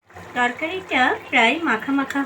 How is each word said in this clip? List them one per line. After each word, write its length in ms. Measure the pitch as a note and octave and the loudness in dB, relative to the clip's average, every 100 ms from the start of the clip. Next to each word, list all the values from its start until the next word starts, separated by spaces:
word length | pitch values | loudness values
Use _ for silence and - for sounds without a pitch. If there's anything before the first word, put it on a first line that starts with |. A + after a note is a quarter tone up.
| _ - - B3+ | _ -20 -10 -2
তরকারিটা 640 | A#3+ B3 D#4+ F#4 - C#4+ C4 A4 - | 0 0 -6 -6 -2 2 2 0 0
প্রায় 260 | C4+ A3+ D#4 D#4+ | 4 4 4 0
মাখা 220 | A3 B3 C#4 | -2 0 0
মাখা 220 | C4+ C#4 | 0 -2